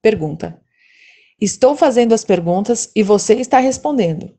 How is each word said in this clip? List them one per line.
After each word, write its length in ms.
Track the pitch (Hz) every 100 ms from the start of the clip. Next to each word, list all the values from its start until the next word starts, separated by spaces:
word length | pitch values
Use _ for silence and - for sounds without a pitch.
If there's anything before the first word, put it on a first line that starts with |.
Pergunta. 580 | 220 214 156 143 - - _ _ _ _ _ _ _ _
Estou 360 | 202 - 262 294
fazendo 380 | 311 233 233
as 100 | 226
perguntas 640 | - 180 170 180 208 233 -
e 80 | -
você 320 | 202 208 -
está 240 | 226 254 277
respondendo. 720 | 262 262 302 285 175 160 -